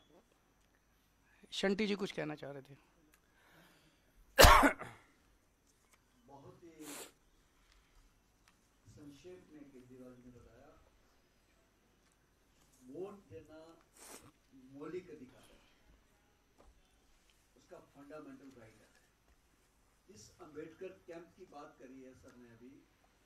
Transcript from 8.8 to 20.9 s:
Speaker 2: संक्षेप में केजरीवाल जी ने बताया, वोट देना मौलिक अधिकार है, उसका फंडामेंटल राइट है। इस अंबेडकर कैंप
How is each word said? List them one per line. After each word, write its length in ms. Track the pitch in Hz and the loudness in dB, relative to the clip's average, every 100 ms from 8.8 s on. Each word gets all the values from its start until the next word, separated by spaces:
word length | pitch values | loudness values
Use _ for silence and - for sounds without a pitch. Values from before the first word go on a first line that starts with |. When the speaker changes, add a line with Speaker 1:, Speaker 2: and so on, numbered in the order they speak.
| 104 | -20
Speaker 2:
संक्षेप 600 | 110 147 143 180 180 139 | -20 -18 -16 -16 -16 -18
में 120 | 151 | -20
केजरीवाल 480 | 131 127 123 127 127 | -18 -18 -20 -18 -18
जी 100 | 123 123 | -18 -20
ने 140 | 120 | -20
बताया, 320 | 120 120 143 - - - - - - - - - - - - - - - - - - - - - 127 | -20 -20 -20 -20 -20 -20 -20 -20 -20 -20 -20 -20 -20 -20 -20 -20 -20 -20 -20 -20 -20 -20 -20 -20 -14
वोट 280 | 151 196 202 - | -10 -8 -10 -16
देना 440 | 160 151 156 165 165 - - - - - - - 269 262 143 | -18 -18 -18 -20 -20 -20 -20 -18 -18 -20 -20 -20 -20 -20 -12
मौलिक 320 | 160 180 - | -8 -8 -8
अधिकार 320 | - 127 - | -12 -16 -18
है, 160 | - - - - - - - - - - - - - - - - - - - - - - | -20 -20 -20 -20 -20 -20 -20 -20 -20 -20 -20 -20 -20 -20 -20 -20 -20 -20 -20 -20 -20 -20
उसका 200 | - 170 | -20 -20
फंडामेंटल 840 | - 135 143 156 139 131 135 123 | -20 -20 -14 -14 -12 -16 -18 -20
राइट 140 | 110 | -20
है। 100 | 101 - - - - - - - - - - - - - | -20 -20 -20 -20 -20 -20 -20 -20 -20 -20 -20 -20 -20 -20
इस 160 | 208 - - | -20 -20 -18
अंबेडकर 460 | 160 147 165 - | -14 -10 -10 -10
कैंप 400 | 185 | -12